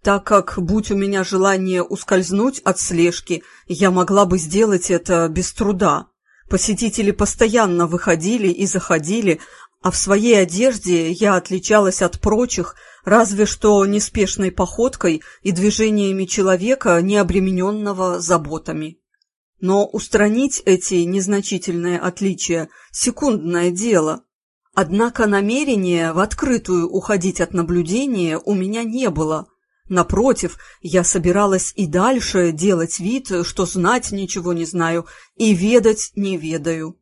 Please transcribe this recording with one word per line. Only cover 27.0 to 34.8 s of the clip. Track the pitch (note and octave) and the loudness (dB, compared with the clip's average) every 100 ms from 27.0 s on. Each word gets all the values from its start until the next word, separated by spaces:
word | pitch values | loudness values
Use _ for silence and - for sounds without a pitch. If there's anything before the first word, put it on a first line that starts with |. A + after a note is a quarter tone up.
| - G3+ F#3 - | 0 0 0 -2
от | E3+ | -2
наблюдения | F#3 E3 F3 D#3+ G#3+ C#4 G#3+ E3 D#3+ | -2 0 -2 0 -2 -2 -2 -2 -2
у | - G3+ | -2 -2
меня | F#3 A3+ | -2 -4
не | A#3 A#3+ B3 | -4 -2 -2
было. | D3+ D#3 D#3 E3+ _ _ _ - | -2 -2 -4 -8 _ _ _ -4
Напротив, | F3+ E3+ G3 C4 A3 F3 - - _ | -2 0 2 2 2 -4 -10 -20 _
я | E3+ F#3 | -2 0
собиралась | F3 F#3 E3+ F#3+ G3+ F#3+ - - | 2 0 2 2 2 0 -2 -4
и | F3 | -2
дальше | F3+ A3 C4 - F#3+ F3 | 2 2 0 0 0 0
делать | D#3 F#3+ F3 E3 - | 0 0 0 -2 -4
вид, | F3+ B3+ C4 F3+ | -4 -4 -4 -4
что | E3+ - F3+ | -4 -4 -4
знать | F#3+ F3+ B3 - | 0 0 0 -2
ничего | G3+ F#3 G3 F3 | -8 -6 -6 -4
не | E3+ E3 | -4 -4
знаю | F3+ | -2